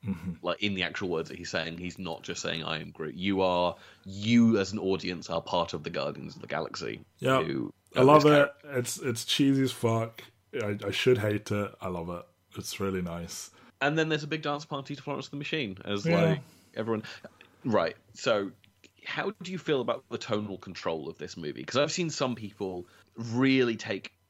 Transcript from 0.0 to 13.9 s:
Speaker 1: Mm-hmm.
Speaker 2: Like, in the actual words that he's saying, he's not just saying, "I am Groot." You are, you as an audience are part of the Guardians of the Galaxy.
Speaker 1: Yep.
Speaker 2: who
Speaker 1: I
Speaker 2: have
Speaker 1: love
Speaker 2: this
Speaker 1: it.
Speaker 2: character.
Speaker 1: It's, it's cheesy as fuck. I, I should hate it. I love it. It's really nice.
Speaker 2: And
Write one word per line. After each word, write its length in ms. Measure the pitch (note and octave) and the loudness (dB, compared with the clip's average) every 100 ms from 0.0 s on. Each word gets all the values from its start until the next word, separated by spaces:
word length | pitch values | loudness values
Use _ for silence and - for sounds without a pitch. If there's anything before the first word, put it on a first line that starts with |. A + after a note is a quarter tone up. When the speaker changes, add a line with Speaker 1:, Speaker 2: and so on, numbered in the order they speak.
| - | -4
Speaker 1:
Mm-hmm. 260 | F2+ F#2 E2 | -4 -4 -6
Speaker 2:
Like, 180 | F2 F2 | -4 -2
in 140 | G#2 F#2+ | -2 0
the 80 | |
actual 260 | F2+ - F#2+ | -2 -2 -4
words 180 | E2 E2 | -2 -4
that 80 | - | -8
he's 100 | F2 | -4
saying, 300 | F#2+ D#2+ E2+ | -4 -4 -6
he's 180 | F2+ E2+ | -8 -8
not 240 | F2+ E2 | -8 -8
just 200 | - E2+ | -8 -8
saying, 200 | E2+ E2 | -4 -4
"I 160 | D#2+ D#2 | -4 -6
am 120 | D#2+ | -8
Groot." 240 | - D#2+ D#2 | -8 -8 -4
You 260 | F#2+ F#2+ | 0 2
are, 340 | F#2+ F2 F2+ - - - F#2+ | 4 4 2 0 -14 -20 -14
you 540 | G2 G#2 A#2+ A#2 A2 | -6 4 8 8 6
as 120 | F#2+ | 2
an 60 | G#2 | 0
audience 500 | F#2 F#2+ F2 F2 D2+ | 0 0 -2 -6 -4
are 100 | E2+ | -4
part 320 | - F2+ E2 | 0 0 0
of 100 | D#2+ | -4
the 60 | D2+ | -6
Guardians 460 | D#2+ C#2+ D2+ D2 D2 | -4 -4 -6 -10 -12
of 60 | |
the 60 | - | -6
Galaxy. 540 | D2 D#2 - A#1 A1 - _ | -4 -4 -6 -8 -8 -14 _
Speaker 1:
Yep. 280 | C3 C3 D#2+ | 0 0 0
Speaker 2:
who 280 | C#2 A#1 - _ - | -4 -4 -8 _ 4
Speaker 1:
I 40 | |
Speaker 2:
have 80 | C3 | 8
Speaker 1:
love 160 | D3+ | 10
Speaker 2:
this 80 | D3 | 10
Speaker 1:
it. 40 | D3 | 8
Speaker 2:
character. 440 | C#3+ - D3+ C3+ | 6 0 -6 -4
Speaker 1:
It's, 180 | A#2+ - | -4 -4
it's 260 | D3 A2+ - | -4 -4 -2
cheesy 380 | - C#3+ C3+ | 4 4 6
as 80 | C3 | 2
fuck. 520 | A#2 A#2+ A2+ A2+ - - _ _ | 0 0 2 -2 -8 -20 _ _
I, 240 | C#3 G#2+ G2+ G2+ | -6 -4 -2 -2
I 60 | |
should 260 | F#2+ - B2 | 2 4 4
hate 340 | G#2+ G#2 - | 4 0 0
it. 200 | G#2 G2+ - | -2 -2 -6
I 60 | F#2+ | -6
love 220 | F2+ E2+ | -6 -6
it. 120 | F2 - _ _ - | -8 -10 _ _ -12
It's 240 | F#2+ - | -10 -4
really 220 | G2 F#2+ | -2 -2
nice. 480 | F2+ E2+ E2+ - - _ - _ | -2 -6 -8 -10 -14 _ -20 _
Speaker 2:
And 160 | C#3 | 0